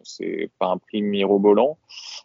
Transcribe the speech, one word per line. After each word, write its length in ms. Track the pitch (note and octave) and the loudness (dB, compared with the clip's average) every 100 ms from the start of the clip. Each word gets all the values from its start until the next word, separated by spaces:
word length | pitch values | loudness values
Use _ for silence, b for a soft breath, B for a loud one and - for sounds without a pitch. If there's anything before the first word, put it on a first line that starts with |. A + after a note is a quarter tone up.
c'est 480 | E2 - F2+ E2+ E2+ - | -20 -12 -8 -6 -8 -4
pas 80 | F#2 | -4
un 100 | F#2 | -4
prix 240 | - G#2+ | -6 -4
mirobolant. 800 | G#2 G2+ G2 G2+ G#2 G#2 C3+ D#3 _ B B B | -2 -2 2 4 4 4 2 -2 _ B B B